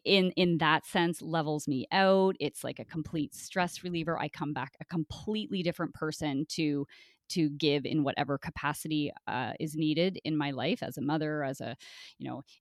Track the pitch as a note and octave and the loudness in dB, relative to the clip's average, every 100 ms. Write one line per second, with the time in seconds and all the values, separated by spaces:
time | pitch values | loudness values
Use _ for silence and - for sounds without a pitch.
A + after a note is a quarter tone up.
0 | - G3 F#3 - F3+ E3 D#3+ D#3 - F#3+ | 4 4 4 4 4 6 4 4 2 2
1 | E3+ E3+ C3+ E3 D3+ D3+ - C3 - F#3 | 2 0 -2 -2 0 -2 -2 -2 0 4
2 | F#3+ F#3+ F#3+ F#3+ D3 - B2+ - - E3 | 6 6 4 2 -4 -4 -8 -8 -8 -8
3 | D3 E3 D3+ - - F#3+ F3 - F3+ E3+ | -6 -4 -4 -6 -6 -2 -2 -4 -6 -2
4 | D#3+ E3 D3 - C#3+ D3 C3 - D#3 F3 | 0 0 -2 -4 -4 -4 -6 -10 -4 -2
5 | D3+ - - G#3+ G#3 F#3+ F3 E3 E3 - | -2 -6 -4 -4 -2 -2 -2 -2 -6 -4
6 | D#3 - D3+ C3+ D3+ - D#3 C#3+ C#3 - | -6 -2 -2 -2 -2 0 0 0 -2 -8
7 | - _ - - D#3 C#3+ D#3 C#3+ B2+ D#3 | -20 _ -6 0 2 2 2 2 2 2
8 | C#3 - C#3+ C#3 - - C#3+ D3 D#3 D#3 | 2 0 -2 -2 -4 -4 -4 -4 -2 -2
9 | C#3+ - - B2 A#2 - D#3+ D#3 D#3 D3+ | -2 -6 -6 -4 -4 -4 -6 0 0 2
10 | F3+ F3+ - D3+ C#3+ C3 C3+ A#3 - C#3+ | 2 0 -2 0 0 0 -2 0 -4 -4
11 | C3+ D#3 D3+ D3+ C#3 C3+ A#2 B2 - - | -2 0 0 -2 -2 -4 -6 -8 -14 -20
12 | - - C3 B2 - - | -20 -12 -10 -8 -12 -12